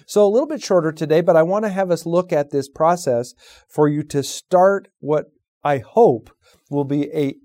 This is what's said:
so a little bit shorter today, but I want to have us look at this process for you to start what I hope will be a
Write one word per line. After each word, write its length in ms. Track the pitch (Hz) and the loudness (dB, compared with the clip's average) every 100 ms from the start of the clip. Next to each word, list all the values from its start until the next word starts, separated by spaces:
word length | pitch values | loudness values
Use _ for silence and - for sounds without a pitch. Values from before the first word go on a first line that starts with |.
so 200 | - 208 | -4 2
a 20 | 202 | 2
little 220 | 220 302 | 2 -2
bit 140 | 294 | -6
shorter 280 | - 185 156 | -2 0 0
today, 300 | 156 156 156 | -4 0 0
but 160 | 175 165 | 4 2
I 60 | |
want 220 | 160 202 | 2 0
to 60 | 220 | -4
have 220 | 190 190 | -4 -2
us 140 | 170 165 | -4 -2
look 260 | 170 180 | -2 0
at 180 | 156 143 | -2 -2
this 180 | 143 135 | -4 -6
process 640 | - 160 175 143 120 123 - _ - _ | -2 0 0 0 -2 -4 -12 _ -20 _
for 200 | - 151 | -2 0
you 140 | 147 | 0
to 200 | 147 143 | -4 -6
start 640 | 135 - - 180 185 196 196 _ | -6 -10 -2 2 4 2 -4 _
what 280 | 135 135 - _ _ _ | -4 -4 -4 _ _ _
I 160 | 147 139 | -4 -4
hope 520 | - 220 226 117 - _ _ _ _ | -2 2 4 2 -6 _ _ _ _
will 140 | 143 | -6
be 240 | 139 143 143 | -4 -4 -4
a 220 | 156 139 - | -4 -4 -6